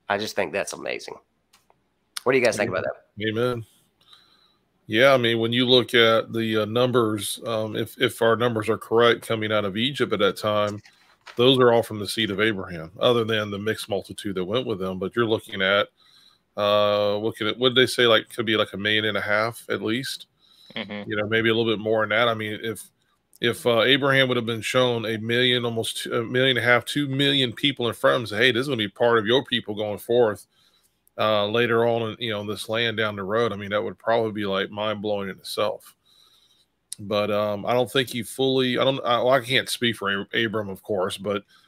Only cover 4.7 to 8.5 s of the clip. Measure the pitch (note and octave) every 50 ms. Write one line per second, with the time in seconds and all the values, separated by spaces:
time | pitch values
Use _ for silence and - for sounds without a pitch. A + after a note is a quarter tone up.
4.7 | _ _ _ - G#2+ A2 C3 C#3 C3+ B2+ A#2+ A#2 A#2 A2+ A2+ A#2 A#2 B2 B2+ B2
5.7 | B2+ B2 A#2 - - A#2+ A#2 A2+ A2+ A2+ - - A2+ A2+ A2+ A2 A2 G#2+ G#2+ G#2
6.7 | A2 A#2+ B2+ B2+ A#2+ B2+ A2+ A2 G#2+ G#2+ G2 - - - - A#2+ A2+ A2 A2 A2
7.7 | G#2+ A2+ A#2 - - - C#3 A#2 - - A#2 A2+ A2+ G#2+ A#2+ A#2+